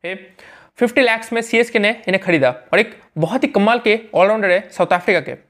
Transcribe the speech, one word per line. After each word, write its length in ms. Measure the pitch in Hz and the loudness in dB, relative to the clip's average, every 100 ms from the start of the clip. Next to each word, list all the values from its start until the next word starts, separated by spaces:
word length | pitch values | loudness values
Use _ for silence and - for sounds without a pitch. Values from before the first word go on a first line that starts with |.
ये 120 | 170 190 - - - - _ - | -10 -12 -16 -20 -20 -20 _ -4
फिफ्टी 220 | 240 240 | 0 2
lakhs 300 | 247 226 226 | 2 0 -2
में 80 | 233 | -6
सीएसके 380 | 226 226 233 226 | -2 0 0 0
ने 120 | 208 226 - | 0 -2 -4
इन्हें 140 | 190 | -4
खरीदा 260 | 190 165 131 123 - | 0 2 2 -2 -2
और 60 | 180 | 0
एक 160 | 220 - _ - | 0 -6 _ -6
बहुत 260 | 160 254 | -4 0
ही 40 | 277 | 0
कमाल 300 | 202 208 240 | 2 2 2
के 200 | 233 220 226 156 | 0 -2 -2 2
ऑलराउंडर 360 | 190 220 196 | 2 2 2
है 180 | 180 190 | 0 -2
साउथ 240 | - 175 | -4 0
अफ्रीका 260 | 180 202 175 | 0 0 -2
के। 160 | 147 - _ | -2 -14 _